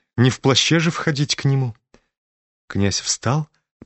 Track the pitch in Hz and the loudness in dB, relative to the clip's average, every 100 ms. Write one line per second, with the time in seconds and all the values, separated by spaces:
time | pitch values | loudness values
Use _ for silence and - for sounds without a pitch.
0 | _ - 127 113 135 127 - 160 165 - | _ 2 2 4 2 2 2 2 0 -2
1 | - 127 147 - 139 135 131 - _ _ | -4 -2 -2 -2 0 0 -2 -8 _ _
2 | _ _ _ _ _ _ _ 98 98 - | _ _ _ _ _ _ _ -2 0 -2
3 | - - - 143 151 _ _ _ | -6 -4 -2 -2 -4 _ _ _